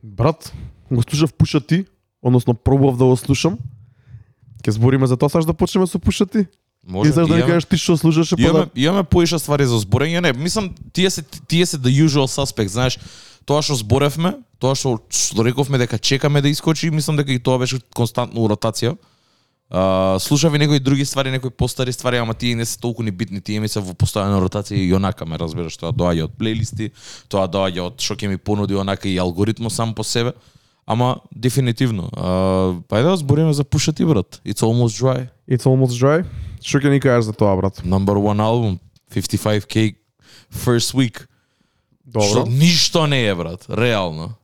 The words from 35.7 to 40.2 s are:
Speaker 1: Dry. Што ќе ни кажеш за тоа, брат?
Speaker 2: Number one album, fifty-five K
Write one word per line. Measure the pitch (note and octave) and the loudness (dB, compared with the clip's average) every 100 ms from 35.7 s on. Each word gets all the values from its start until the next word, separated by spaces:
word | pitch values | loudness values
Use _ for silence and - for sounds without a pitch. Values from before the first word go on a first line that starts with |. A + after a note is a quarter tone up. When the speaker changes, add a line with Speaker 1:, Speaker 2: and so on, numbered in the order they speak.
| C3 C3 A#2+ | 2 2 2
Speaker 1:
Dry. | C3+ D#3 E3+ - - - | 2 2 -2 -10 -12 -12
Што | - C#3+ | -2 0
ќе | C#3+ | 2
ни | C#3 | 2
кажеш | C3+ A#2+ | 4 2
за | A2 | 0
тоа, | G#2 G#2 F#2+ | 0 2 2
брат? | F#2+ - | -2 -4
Speaker 2:
Number | F2 F#2+ G2 G2+ | -2 0 2 2
one | G2+ G#2 | 2 0
album, | A2 A#2+ A2+ F2+ _ _ _ | 2 2 0 -4 _ _ _
fifty-five | - - G#2 G#2+ G#2+ | -8 -4 -2 0 -2
K | - A2 A2 - _ _ | -2 0 0 -2 _ _